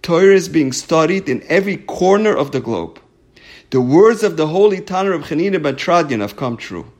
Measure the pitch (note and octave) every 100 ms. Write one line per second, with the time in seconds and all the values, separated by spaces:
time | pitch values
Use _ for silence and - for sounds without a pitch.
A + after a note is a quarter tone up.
0 | - E3+ G3 F#3+ E3+ D#3+ C3+ B2+ - D#3+
1 | D#3+ F#3+ D3+ A#2+ - F#3+ G3 F3 - -
2 | F3+ G3+ G#3+ - C#3+ G2 A2+ G2+ E2 -
3 | _ _ _ _ - - _ C3+ B2 D#3
4 | A3 A3+ G#3 D#3+ D#3 F3 G#3 F#3+ - F#3
5 | G3 E3+ D3 D#3 G3 F#3 D3 C3+ - F3
6 | D#3 A#2 G#2 - C3 A#2 - F2+ -